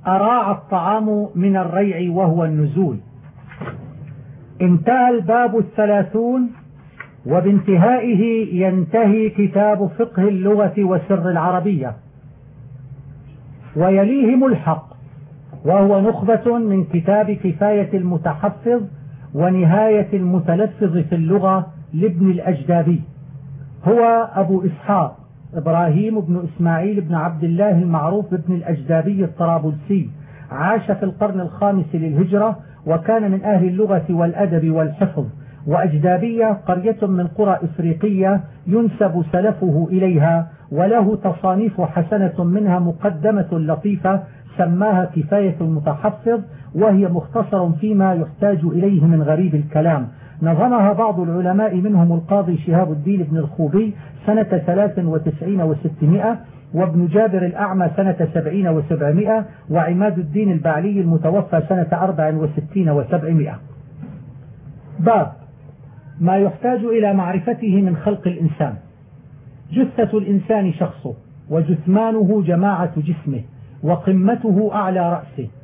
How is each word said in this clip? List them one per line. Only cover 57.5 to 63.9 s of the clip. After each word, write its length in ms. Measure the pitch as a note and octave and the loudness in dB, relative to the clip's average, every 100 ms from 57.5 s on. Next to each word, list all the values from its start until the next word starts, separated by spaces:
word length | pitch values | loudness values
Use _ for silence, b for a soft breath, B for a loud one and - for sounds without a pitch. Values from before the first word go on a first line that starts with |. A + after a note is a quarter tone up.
| F3+ G3+ F#3+ E3+ D#3+ | -4 -2 0 0 0
سنة 300 | F#3+ F3+ D#3+ | -2 0 -2
سبعين 340 | E3+ D3+ F#3+ F3+ | -2 -2 -2 0
وسبعمائة، 800 | D#3 D3+ D#3+ C#3+ E3 G#3+ A3 G3+ B - | 0 0 -2 0 0 2 0 -2 B -2
وعماد 500 | D#3 D#3+ F3 G#3 F3 | 0 0 0 0 -2
الدين 320 | D#3 G3 G#3 | -4 -2 0
البعلي 500 | E3 D#3+ D3+ F#3+ G3+ | 0 0 0 0 0
المتوفى 600 | E3+ D#3+ D#3+ G3 G3 E3 D#3+ | 2 2 2 0 0 -2 0
سنة 180 | F#3 D#3 | -2 0
أربع 400 | E3+ F#3+ D#3+ D#3 | 0 -2 0 0
وستين 560 | D#3 D#3 D3+ D3 G3 E3+ | 0 -2 -4 -4 0 2
وسبعمائة. 680 | D3 B2 F3 D3+ E3 C#3+ - - - - | 0 0 -4 0 0 0 -6 -16 -20 -20